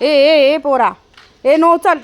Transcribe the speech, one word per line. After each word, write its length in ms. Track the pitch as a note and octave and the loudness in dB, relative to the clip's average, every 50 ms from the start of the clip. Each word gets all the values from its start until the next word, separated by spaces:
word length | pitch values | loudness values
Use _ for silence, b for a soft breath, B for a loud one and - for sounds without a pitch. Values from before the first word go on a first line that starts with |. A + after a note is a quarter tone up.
ए, 80 | A#3+ D4 | -4 -2
ए, 440 | D4+ C#4 C#4 D4+ D#4+ D4+ C#4 C4+ | 0 2 2 2 2 2 2 0
ए, 40 | D4+ | 0
पोरा, 340 | D#4+ - C#4+ C4+ B3+ A3+ F#3+ F3+ - _ _ _ - - _ _ _ - | -2 -4 -4 -2 -2 -2 -4 -6 -8 _ _ _ -20 -20 _ _ _ -4
ए, 120 | B3+ D4 | -2 0
नो, 200 | D#4+ E4 E4+ E4+ | 2 2 2 0
चल, 220 | E4+ - G4 E4 D4 | 0 0 -2 -4 -4